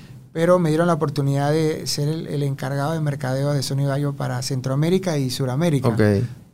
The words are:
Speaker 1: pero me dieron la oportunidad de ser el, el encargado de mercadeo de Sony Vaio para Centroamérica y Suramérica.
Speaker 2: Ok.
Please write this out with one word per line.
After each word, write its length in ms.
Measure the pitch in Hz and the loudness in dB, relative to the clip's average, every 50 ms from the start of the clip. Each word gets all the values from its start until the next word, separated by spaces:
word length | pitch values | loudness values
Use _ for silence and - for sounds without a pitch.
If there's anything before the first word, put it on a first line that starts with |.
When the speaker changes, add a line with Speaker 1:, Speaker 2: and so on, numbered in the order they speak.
| - - - - - - | -20 -20 -20 -20 -20 -8
Speaker 1:
pero 260 | - 160 165 175 180 185 | -2 0 4 4 4 4
me 100 | 170 156 | 4 4
dieron 160 | 156 156 170 175 | 2 4 4 2
la 60 | 165 | 2
oportunidad 580 | 151 160 143 156 151 139 139 139 139 143 147 | 2 0 0 0 0 0 2 2 2 2 2
de 340 | 151 160 156 156 156 - - | 2 2 2 0 0 -2 -4
ser 220 | - - 151 143 147 | -4 -4 -2 -2 -2
el, 180 | 160 165 - | -2 -4 -4
el 160 | - 156 143 | -4 -4 -2
encargado 500 | 143 139 135 - 139 131 139 139 139 151 | -2 -2 -4 -4 -6 -4 -2 -2 -2 -2
de 80 | 165 160 | -2 -2
mercadeo 520 | 151 147 143 143 - 127 131 135 139 143 | -2 -2 -2 -2 -4 -2 -2 0 0 0
de 100 | 147 139 | 0 0
Sony 240 | 127 - 143 135 139 | -2 -2 -2 0 0
Vaio 280 | 139 135 143 143 143 139 | 0 0 0 -2 -2 -4
para 280 | 139 139 131 127 123 | -4 -4 -4 -4 -4
Centroamérica 720 | 127 - 139 127 127 131 131 143 156 170 185 190 190 185 151 | -4 -4 -4 -4 -2 -2 0 0 2 2 2 0 0 0 -2
y 140 | 143 135 127 | 0 -2 -2
Suramérica. 580 | 113 - 139 127 123 143 175 175 147 127 117 120 | -2 -2 -2 -2 0 0 2 2 2 2 2 2
Speaker 2:
Ok. 120 | 110 110 107 104 101 98 120 - - - - - | 2 4 4 4 4 2 0 -2 -6 -12 -20 -18